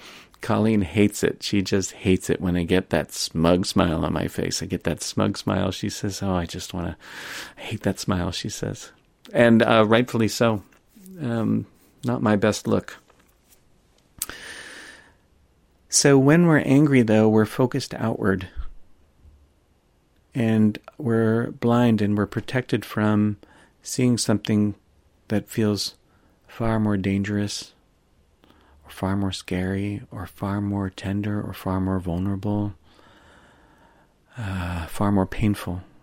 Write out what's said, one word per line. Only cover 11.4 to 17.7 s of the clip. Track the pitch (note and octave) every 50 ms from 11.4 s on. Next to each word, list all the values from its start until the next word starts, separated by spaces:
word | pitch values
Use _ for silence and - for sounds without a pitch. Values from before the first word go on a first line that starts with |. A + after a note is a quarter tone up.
| A2 G#2+ G#2+ A2 A2 - _ _ _ _ _ _ -
not | A#2+ A#2+ - -
my | G#2+ G#2 G2
best | A2 G#2+ G2+ - - A#2
look. | G#2+ G2 - - - - _ _ _ _ _ _ _ _ _ _ _ _ _ _ _ _ _ _ _ _ _ _ _ - - - - - - - - - - - - - - - - - - _ _ _ _ _ _ _ _ _ _ _ _ _ _ _ _ _
So | - - - C#3+ C#3 C3+
when | C3 C#3+ D#3 E3+ F3
we're | E3+ D#3 C#3
angry, | - - C3+ C#3 D3+ C#3 C#3 B2+
though, | A#2 A2 G#2+ A2 A2 A2
we're | G#2+ A2 A2
focused | - - - C3 A#2+